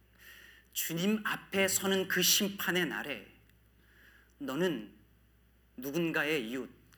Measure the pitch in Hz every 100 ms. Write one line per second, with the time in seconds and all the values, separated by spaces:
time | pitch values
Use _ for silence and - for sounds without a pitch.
0 | _ _ - - - - _ - - 160
1 | 190 220 - 175 - 196 190 - 196 190
2 | 185 180 175 - 202 202 - 175 160 107
3 | 143 117 90 - - _ _ _ _ -
4 | - - _ _ 139 135 180 127 104 -
5 | - _ _ _ _ _ _ - 131 147
6 | 170 156 147 156 110 127 - - -